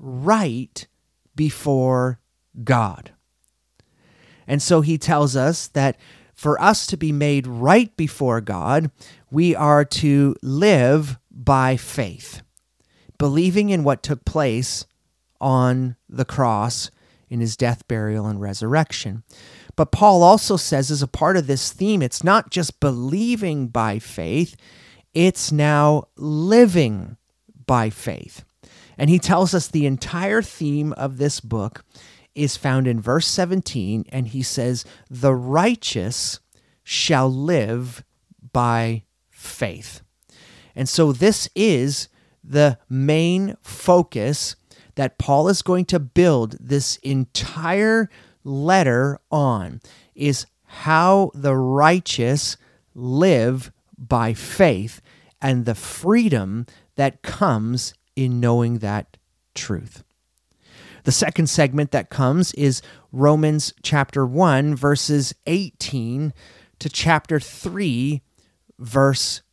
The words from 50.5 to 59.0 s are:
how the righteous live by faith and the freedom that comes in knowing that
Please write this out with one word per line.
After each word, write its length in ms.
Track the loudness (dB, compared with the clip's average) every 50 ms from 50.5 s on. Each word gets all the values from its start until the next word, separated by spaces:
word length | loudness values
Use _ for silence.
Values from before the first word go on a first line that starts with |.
| _ _ _
how 640 | _ -20 -8 -2 2 2 4 4 4 4 4 2 0 -2
the 200 | -2 -2 0 0
righteous 1040 | 2 0 0 2 4 6 6 4 4 0 -4 -4 -2 0 0 0 -2 -2 -6 -8 -12 _ _ _ _ _ _ _
live 760 | -10 -6 -2 0 2 4 4 4 4 4 0 -2 -2 -6 -12 -18 _ _ _ _
by 380 | -20 -4 -2 -2 0 0 -2 -4
faith 640 | -6 -8 -8 2 2 4 4 4 0 -4 -8 -12 -18 _ _ _ _ _ _ _ _
and 240 | -2 0 0 0 0
the 120 | -2 -4
freedom 920 | -6 -8 -12 -14 -4 0 2 2 4 4 2 0 0 -2 -4 -6 -8 -8 -10 _ _ _ _ _
that 260 | -2 -2 -2 -2 _
comes 720 | -12 -14 -4 0 0 2 2 0 -2 -2 -4 -6 -6 -10 -12 _ _ _ _
in 240 | -4 -2 -2 0 0
knowing 380 | 2 2 2 2 0 0 -2 -4
that 380 | -4 -4 -4 -6